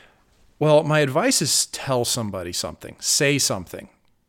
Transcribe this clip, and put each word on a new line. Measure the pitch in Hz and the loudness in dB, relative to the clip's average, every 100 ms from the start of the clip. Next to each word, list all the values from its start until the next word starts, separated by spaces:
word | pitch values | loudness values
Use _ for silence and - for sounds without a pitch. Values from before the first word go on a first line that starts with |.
| - _ _ _ _ - | -20 _ _ _ _ -2
Well, | 151 151 | 4 4
my | 151 151 | 4 2
advice | 143 139 247 262 | 2 2 2 2
is | 147 - - | 0 0 -2
tell | - - 127 120 | -6 -2 -2 0
somebody | - 107 95 87 | -2 -4 -6 -8
something. | 87 87 80 - - | -6 -8 -10 -16 -10
Say | - - 143 143 | -2 0 2 2
something. | - 104 87 - - _ _ _ | 0 -2 -8 -14 -16 _ _ _